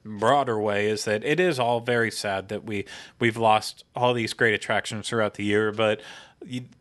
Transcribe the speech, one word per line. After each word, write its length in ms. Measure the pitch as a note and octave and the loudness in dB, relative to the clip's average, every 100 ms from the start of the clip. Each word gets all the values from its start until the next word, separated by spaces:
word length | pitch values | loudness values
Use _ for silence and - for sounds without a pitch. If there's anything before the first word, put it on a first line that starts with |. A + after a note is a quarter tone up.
broader 540 | G#2+ G#2 A2 C#3+ B2+ G#2+ | -14 0 4 4 2 0
way, 260 | G#2 G2+ G#2 | 0 0 0
is 160 | G#2+ | 0
that 200 | - G#2+ | -2 -2
it 160 | B2 D#3 | 0 2
is 180 | F#3 C3 | 2 2
all 220 | A#2 A#2+ | 0 0
very 300 | A#2+ A#2+ A2+ | 0 0 0
sad 380 | - G#2 F#2+ F#2+ | -2 -4 -4 -4
that 160 | G#2 | -8
we, 200 | - G2+ - - - _ | -6 -8 -8 -14 -20 _
we've 180 | A#2 A2+ | 0 2
lost 480 | A2+ G#2+ - - - | 4 4 2 -10 -14
all 180 | - B2 | 0 0
these 180 | A#2+ A2 | 2 -2
great 200 | - A#2 | 0 2
attractions 540 | G#2 - G#2 - A2 - | 2 0 -2 -2 -8 -4
throughout 260 | A#2 G#2 | -2 -2
the 100 | - | -2
year, 280 | G#2 G#2 G#2+ | 0 2 0
but 280 | G#2 A2 G#2+ - - - _ - | 2 2 0 -4 -20 -20 _ -12
y-, 140 | B2 B2 - | -12 -12 -18